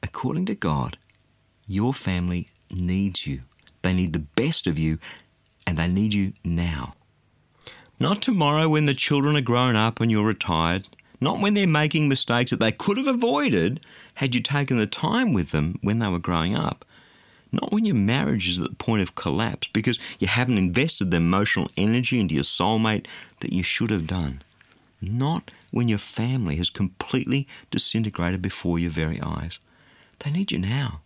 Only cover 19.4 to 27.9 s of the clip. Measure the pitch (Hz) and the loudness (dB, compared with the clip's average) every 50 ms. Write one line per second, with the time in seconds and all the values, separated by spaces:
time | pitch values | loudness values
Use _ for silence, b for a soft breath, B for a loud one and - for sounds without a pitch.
19.4 | 110 113 - - - - _ 110 107 123 120 - B B B B - 95 98 117 | -2 -2 -4 -6 -8 -2 _ 0 0 0 -2 -2 B B B B -2 0 0 0
20.4 | 123 127 107 104 92 90 87 113 135 165 - - 98 92 85 85 85 85 90 95 | 2 2 2 2 2 2 2 2 0 0 0 -2 -2 0 2 2 4 4 4 2
21.4 | 104 101 - - 87 - - - 92 104 113 123 127 120 127 123 104 87 78 71 | 2 2 0 0 -2 -2 -2 0 0 2 2 2 0 0 0 0 0 2 0 0
22.4 | 71 - - - 87 95 113 110 110 110 107 101 - B B B B B B B | 0 0 0 0 0 2 2 2 2 2 0 0 -4 B B B B B B B
23.4 | - - - 92 90 - - - 117 113 110 95 80 80 92 92 82 71 65 69 | -6 -4 -2 -2 -2 -2 -2 -2 0 0 0 0 -2 -2 -2 -2 -2 -2 -4 -6
24.4 | - _ b b b b b b b b b _ - 92 104 120 131 143 165 175 | -12 _ b b b b b b b b b _ -6 -4 -2 0 0 0 -2 -2
25.4 | - - B B B B - - 120 120 110 101 - - - - 110 120 131 131 | -6 -10 B B B B -2 0 2 2 0 0 -2 -6 -6 -4 -2 -2 0 -2
26.4 | 113 87 71 78 87 - - - 101 92 - _ - - - 135 - - - 139 | -2 -2 -2 -2 -2 -4 -2 -2 -4 -4 -2 _ -10 -4 -2 -2 0 0 -2 -2
27.4 | 139 B B B B B - - - - | -2 B B B B B -4 -4 -2 0